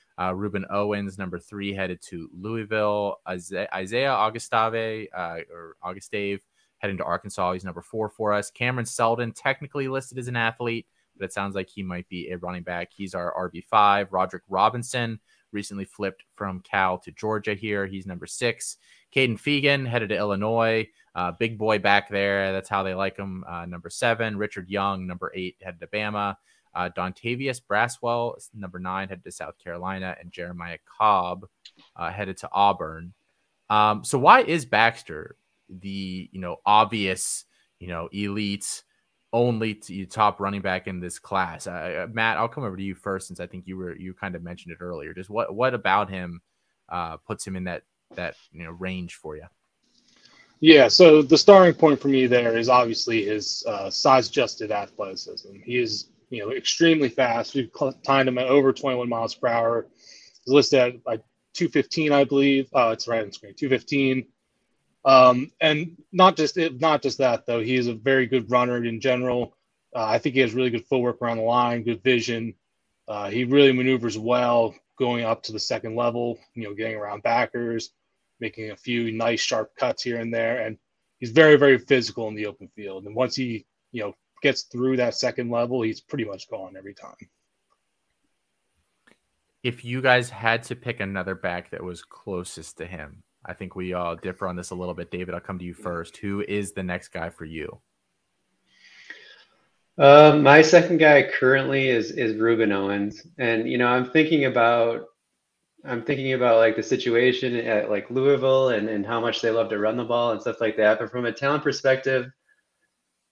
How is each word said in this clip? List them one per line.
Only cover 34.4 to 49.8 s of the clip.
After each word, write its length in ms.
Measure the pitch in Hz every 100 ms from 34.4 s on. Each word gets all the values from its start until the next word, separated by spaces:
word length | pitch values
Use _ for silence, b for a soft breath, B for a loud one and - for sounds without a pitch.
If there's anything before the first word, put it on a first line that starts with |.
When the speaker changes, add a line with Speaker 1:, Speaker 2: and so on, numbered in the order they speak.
Speaker 1:
is 240 | - 165
Baxter 720 | 123 104 117 - - 78 - _ _ _ _
the, 600 | 92 98 98 95 92 -
you 80 | 95
know, 200 | 90 -
obvious, 800 | 98 107 110 110 95 92 - - - _ _ -
you 100 | 87
know, 200 | 85 85
elite – 720 | 101 101 104 101 101 - - - _ _ _ _
only 420 | 120 123 113 110
t-, 300 | 104 - 95 90
top 340 | 110 104 101
running 200 | 98 101
back 280 | 95 92 -
in 100 | 90
this 200 | 87 -
class? 480 | - 95 87 80 95
Uh, 380 | 87 85 80
uh, 20 | 90
Matt, 240 | 113 113 87
I'll 120 | 117
come 160 | -
over 120 | 113 92
to 60 |
you 140 | 98 90
first, 320 | 101 95 -
since 100 | 90
I 80 | 90
think 200 | 92 90
you 100 | 92
were, 200 | 90 -
you 180 | 92
kind 200 | 90 98
of 80 | 85
mentioned 300 | 85 87 85
it 60 | 82
earlier. 320 | 90 82 76
Just 180 | 87 95
what, 240 | 107 -
what 200 | 101 131
about 340 | 120 98 101 95
him, 300 | 95 87 85 _ _ _ _ -
uh, 280 | 87 82 80
puts 300 | - 107 98
him 80 | 92
in 80 |
that, 200 | 90 85 - _ _
that, 200 | - 85 - _
you 120 | 76
know, 80 | 82
range 420 | 85 92 92 87
for 220 | - 80 76
you? 80 | 85 _ _ _